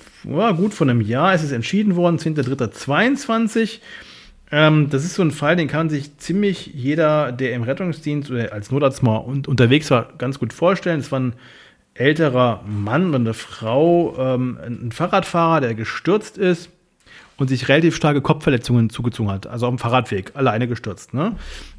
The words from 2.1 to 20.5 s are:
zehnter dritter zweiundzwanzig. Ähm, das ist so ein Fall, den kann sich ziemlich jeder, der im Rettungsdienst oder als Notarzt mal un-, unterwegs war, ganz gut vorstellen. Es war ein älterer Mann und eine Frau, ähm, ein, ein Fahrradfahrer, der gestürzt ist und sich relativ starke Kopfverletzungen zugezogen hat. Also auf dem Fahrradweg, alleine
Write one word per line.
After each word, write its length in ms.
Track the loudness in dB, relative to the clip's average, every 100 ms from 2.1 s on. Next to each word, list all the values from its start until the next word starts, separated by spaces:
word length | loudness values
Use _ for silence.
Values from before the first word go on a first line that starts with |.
| 2
zehnter 240 | -2 -2
dritter 280 | -2 -2 -4
zweiundzwanzig. 1120 | -6 -2 0 2 0 -2 -2 0 0 -2 -4 -18 -20 -20 -20 -20 -20 -4
Ähm, 400 | 4 6 6 4
das 140 | 0
ist 120 | -2 0
so 80 |
ein 80 | 0
Fall, 260 | 0 0 2
den 100 | 0
kann 220 | -2 -2
sich 280 | -2 -8 -12
ziemlich 480 | -4 0 0 -2 -8
jeder, 600 | -6 -2 2 2 2 0
der 200 | -2 -2
im 100 | -2
Rettungsdienst 680 | -2 -4 -4 -6 -4 -4 -4
oder 220 | -4 -4
als 180 | -6 -4
Notarzt 320 | 0 0 2
mal 140 | 2 0
un-, 280 | -2 -6 -2
unterwegs 460 | 4 6 6 4
war, 220 | 0 0 -6
ganz 220 | -6 -4
gut 140 | -6
vorstellen. 480 | 0 0 2 -2 -4
Es 100 | -2
war 80 | -4
ein 140 | -4 -6 -14 -20 -20 _ _ -2
älterer 680 | 0 2 2 4 2 0 -6
Mann 440 | -6 -2 0 2
und 60 | 0
eine 180 | 0
Frau, 840 | -2 -10 -8 -2 2 4 4 2 -2
ähm, 400 | -2 -2 -2 -6 -10
ein, 220 | -10 -8
ein 40 |
Fahrradfahrer, 680 | -4 0 0 0 0 2 2
der 140 | 0 -4
gestürzt 640 | -6 -6 0 0 -2 -2
ist 320 | 0 0 -4 _ _ _ _ -20 -14 -4
und 120 | -2
sich 180 | 0 4
relativ 260 | 4 4 2
starke 260 | 2 2
Kopfverletzungen 680 | 2 2 2 0 2 2 2
zugezogen 420 | 0 -6 -4 -4
hat. 160 | -4 -8
Also 200 | -4 -2
auf 60 |
dem 60 | -2
Fahrradweg, 520 | 0 0 0 -4 -6 -2
alleine 320 | 0